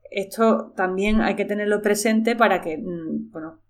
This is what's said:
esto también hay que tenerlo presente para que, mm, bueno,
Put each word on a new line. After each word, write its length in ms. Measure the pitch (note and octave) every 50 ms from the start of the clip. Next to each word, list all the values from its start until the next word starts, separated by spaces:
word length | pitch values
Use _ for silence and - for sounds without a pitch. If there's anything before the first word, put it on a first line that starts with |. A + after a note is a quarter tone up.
| - -
esto 640 | - G3 G3 - - A3 A3+ A3+ A3 A3 - - -
también 460 | - F#3+ F#3 F#3 F#3+ G3+ G#3+ G#3+ A3
hay 160 | - G3 G#3+
que 80 | G3+ G3
tenerlo 380 | G3+ G#3 G#3 G#3 G#3 G#3 G#3 G#3
presente 520 | G#3 G#3 G#3 - A3+ A3 A3 A3 A3+ A#3
para 280 | A3+ A3 G3+ F#3+ F3 -
que, 160 | E3+ D#3 D#3
mm, 520 | - F3+ F3 E3+ D#3+ D#3+ D#3 D3+ - -
bueno, 300 | - E3 D#3 E3 D#3+ - _ _